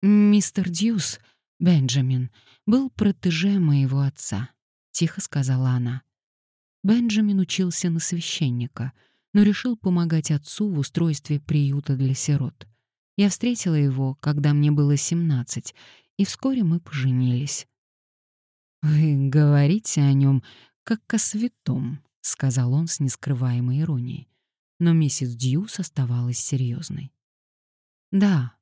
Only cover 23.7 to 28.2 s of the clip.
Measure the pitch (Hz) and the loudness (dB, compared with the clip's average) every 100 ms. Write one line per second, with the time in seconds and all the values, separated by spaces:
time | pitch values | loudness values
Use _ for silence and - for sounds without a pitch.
23.7 | 131 160 139 123 - 131 _ _ _ _ | -2 -2 -2 -4 -10 -14 _ _ _ _
24.7 | _ 170 165 151 - 127 117 127 135 214 | _ 2 4 2 0 -6 -4 -2 -2 -2
25.7 | - 185 - 127 120 123 120 - 139 127 | -6 -6 -4 -2 -2 -2 -4 -4 -2 -2
26.7 | 120 - 143 135 _ _ _ _ _ _ | -4 -8 -10 -12 _ _ _ _ _ _
27.7 | _ _ _ _ 196 | _ _ _ _ 2